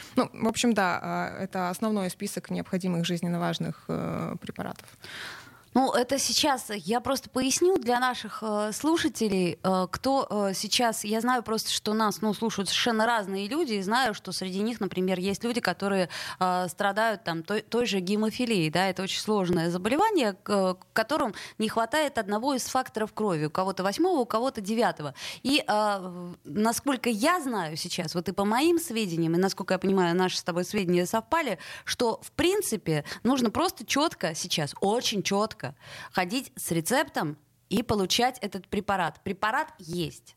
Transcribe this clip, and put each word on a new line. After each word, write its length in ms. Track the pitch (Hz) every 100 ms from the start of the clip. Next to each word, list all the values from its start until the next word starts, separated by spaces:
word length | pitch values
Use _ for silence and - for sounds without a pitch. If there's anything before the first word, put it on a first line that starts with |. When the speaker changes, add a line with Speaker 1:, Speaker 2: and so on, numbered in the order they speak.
| - -
Speaker 1:
ну, 140 | -
в 160 | - 226
общем, 240 | 220 240 214
да, 220 | 180 -
а, 400 | 175 175 175 -
это 280 | 190 190 180
основной 380 | 185 220 208 185
список 420 | - 202 180 -
необходимых 540 | 180 - 185 185 170
жизненно 360 | 170 170 175 170
важных, 440 | 170 165 160 - -
э, 480 | 160 170 165 165 -
препаратов. 460 | - - - - - - - - - - - - -
Speaker 2:
Ну, 180 | 240 262
это 260 | 240 247 277
сейчас 520 | 254 214 294 254 -
я 240 | 208 156 240
просто 280 | 240 262 -
поясню 480 | 254 262 - 359 370
для 240 | 233 240
наших, 380 | 254 247 208 -
э, 280 | 220 208 214
слушателей, 840 | 208 302 330 320 - 220 190 175 -
э, 240 | 190 185 180
кто, 360 | - 262 269 -
э, 240 | 208 196
сейчас, 500 | 185 208 - 233 220
я 160 | 208 226
знаю 220 | 240 254
просто, 280 | 220 220 -
что 220 | - 214
нас, 280 | 220 214 180
ну, 100 | 214
слушают 340 | 190 226 - 185
совершенно 340 | - 247 220 226
разные 400 | 233 190 196 202
люди, 260 | 294 302
и 80 | 208
знаю, 320 | 185 240 254
что 180 | 202 190
среди 280 | 165 185 185
них, 180 | 220 226
например, 380 | 190 180 185 180
есть 240 | 190 190
люди, 160 | 240 233
которые, 480 | 185 175 202 190 170 - - -
э, 280 | 185 180 180
страдают 540 | - 202 196 226 196
там 200 | 180 165
той, 180 | 160 214
той 260 | - 240 240
же 140 | 196
гемофилией, 720 | 180 208 220 214 247 202 156
да, 180 | 170 190
это 140 | 185
очень 180 | 190 -
сложное 500 | - 208 180 175 170
заболевание, 640 | 180 202 294 440 381 220 190
к, 320 | - 202 185
к 120 | 180 -
которым 400 | 220 220 302 254 - - -
не 100 | 220
хватает 480 | 226 226 302 285 226
одного 360 | 196 208 269
из 120 | 262 -
факторов 460 | 262 254 214 214
крови: 320 | - 214 160
у 60 | 151
кого-то 320 | 190 190 190
восьмого, 360 | 190 202 359 320
у 60 | 233
кого-то 340 | 220 262 226
девятого. 520 | 190 226 202 156 143 - - -
И, 200 | 247 285
э, 340 | - 208 214 196
в-, 340 | 185 180 175 170
насколько 640 | - 151 226 226 277 262 240
я 300 | 208 294 359
знаю 360 | 269 214 160 156
сейчас, 380 | 175 - 165
вот 140 | 175 185
и 40 |
по 120 | 190 202
моим 320 | 233 320 339
сведениям, 540 | - 226 202 165 165
и 40 | 170
насколько 360 | 190 - 196
я 40 | 185
понимаю, 380 | 190 190 175 175
наши 220 | 185 -
с 40 |
тобой 220 | - 170
сведения 420 | 180 208 175 175 175
совпали, 520 | 226 220 330 277 185 - -
что, 360 | - - 233 -
в 100 | -
принципе, 720 | - 330 403 - 214 165 151 - -
нужно 280 | 226 269 233
просто 340 | 247 359 -
четко 500 | 220 277 330 - 170
сейчас, 400 | 160 180 - 143 -
очень 420 | 196 226 - 202
четко 360 | 156 196 214 - 131 - - - -
ходить 400 | - 180 262 - -
с 140 | -
рецептом 640 | 165 160 262 311 254 160 151 _ _ _
и 140 | 208
получать 560 | 226 214 185 - 247 262
этот 280 | 208 196 -
препарат. 520 | 202 202 190 160 -
Препарат 440 | 190 190 214 262 311 -
есть. 560 | 160 175 147 - -